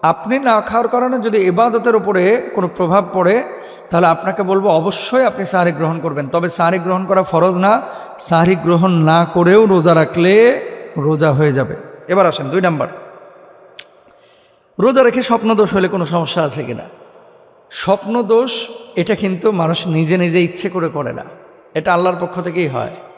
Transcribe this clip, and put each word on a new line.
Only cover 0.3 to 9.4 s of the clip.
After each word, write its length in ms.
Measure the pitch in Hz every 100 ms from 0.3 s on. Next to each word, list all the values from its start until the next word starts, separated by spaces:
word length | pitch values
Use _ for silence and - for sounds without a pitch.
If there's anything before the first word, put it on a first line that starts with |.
| 262
না 220 | 269 220
খাওয়ার 280 | 208 220 233
কারণে 300 | 247 254 254
যদি 200 | 220 208
ইবাদতের 580 | 185 180 233 226 240 220
উপরে 540 | 190 190 180 233 -
কোনো 140 | - 180
প্রভাব 400 | - 180 190 180
পড়ে, 320 | 185 180 226 262 - - - -
তাহলে 160 | 165 175
আপনাকে 360 | 165 185 190
বলবো 260 | 185 196 196
অবশ্যই 560 | 165 170 - - 254
আপনি 200 | 254 202
সাহরি 280 | 185 190 175
গ্রহণ 280 | 147 160 165
করবেন। 280 | 160 143 139
তবে 200 | 170 175
সাহরি 300 | - 170 185
গ্রহণ 280 | 175 185 185
করা 160 | 190
ফরজ 340 | 185 165 180 180
না, 260 | 185 233 - - - -
সাহরি 360 | - 165 170
গ্রহণ 360 | 185 160 175 185
না 340 | 175 156 165
করেও 420 | 165 175